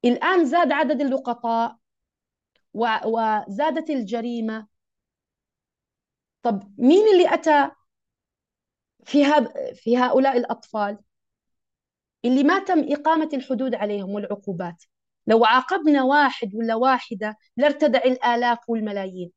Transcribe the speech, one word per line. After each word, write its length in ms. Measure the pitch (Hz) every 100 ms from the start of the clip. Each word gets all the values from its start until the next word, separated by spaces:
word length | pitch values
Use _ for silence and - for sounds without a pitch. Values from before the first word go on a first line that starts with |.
| 247
الآن 400 | 240 311 370 294
زاد 260 | 330 320
عدد 300 | 294 294 285
اللقطاء 760 | 285 269 262 233 233 226 226 - _ _ _ _ _ _ _ _ _
و-، 320 | 202 233 220 220
وزادت 840 | 226 220 214 196 196 302 320 320
الجريمة. 800 | 285 202 233 233 233 220 220 208 _ _ _ _ _ _ _ _ _ _ _ _ _ _ _ _ _
طب 320 | 240 202 - -
مين 300 | 247 359 427
اللي 200 | 370 349
أتى 380 | 330 320 294 - _ _ _ _ _ _ _ _ _ _ _ _ _ -
في 200 | 285 285
هذا، 480 | 302 233 - -
في 240 | - - 247
هؤلاء 400 | 247 269 269 247
الأطفال 600 | 240 - _ 220 202 208 _ _ _ _ _ _ _ _ _ _ _ _ 240
اللي 180 | 254
ما 160 | 285 381
تم 340 | 392 339 -
إقامة 360 | 285 302 320 311
الحدود 420 | 269 - 247 262 220
عليهم 340 | 208 202 190
والعقوبات؟ 760 | 202 202 208 - 175 175 170 _ _ _ _ -
لو 180 | 226 220
عاقبنا 580 | 247 254 381 302 285
واحد 520 | 262 285 277 - 220 208
ولا 200 | 226 226
واحدة 600 | 254 254 - 202 214 214 _ -
لارتدع 420 | 294 294 302 240
الآلاف 680 | 254 254 240 240 240 233 -
والملايين. 640 | 226 214 202 190 185 175